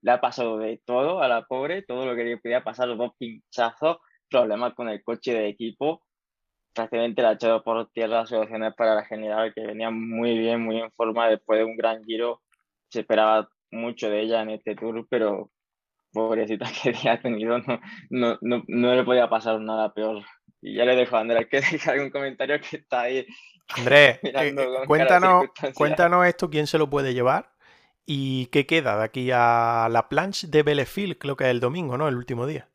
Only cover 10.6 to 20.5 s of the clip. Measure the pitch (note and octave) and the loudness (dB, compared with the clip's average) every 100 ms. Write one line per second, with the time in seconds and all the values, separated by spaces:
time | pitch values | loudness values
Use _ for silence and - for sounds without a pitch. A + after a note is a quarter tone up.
10.6 | A2+ A2+ A2+ - A2+ A2+ A#2 A2 - A2 | -2 -4 -6 -4 -2 2 2 2 2 0
11.6 | A2+ A2+ A2+ A2+ A2 A2+ A#2+ A#2 _ _ | 0 0 -2 -2 -6 -4 -4 -6 _ _
12.6 | _ _ _ A#2 G#2+ G#2+ A2 A2 G#2+ _ | _ _ _ -10 -2 2 4 4 0 _
13.6 | _ A2+ A#2 A#2 A2+ G#2 A2 A#2 A2 G#2+ | _ -10 -8 -6 -4 -2 0 -2 -2 -8
14.6 | - G#2 A2+ A2+ A2+ B2 G#2+ G2 G2+ _ | -8 -8 -8 -8 -4 -2 -2 -2 -8 _
15.6 | _ _ _ _ _ G#2+ A2+ A2 G#2+ G#2+ | _ _ _ _ _ -4 -2 0 -2 -4
16.6 | A#2+ - C3+ A#2+ B2+ A#2 B2+ A2 A2+ A#2+ | -6 -4 -4 0 0 0 -2 -4 -2 -2
17.6 | B2 A#2+ G#3 G#3 - B2+ A#2+ A2 A2+ A#2+ | -2 -8 -8 -20 -8 -2 -2 -2 -2 -4
18.6 | - A#2 B2 B2 A#2+ B2+ A#2 A2+ A2+ A2 | -2 0 4 4 4 4 4 0 0 -4
19.6 | A2 A2+ A2 G#2+ A2 G#2+ G2+ _ _ | -2 -2 -2 -2 -4 -6 -12 _ _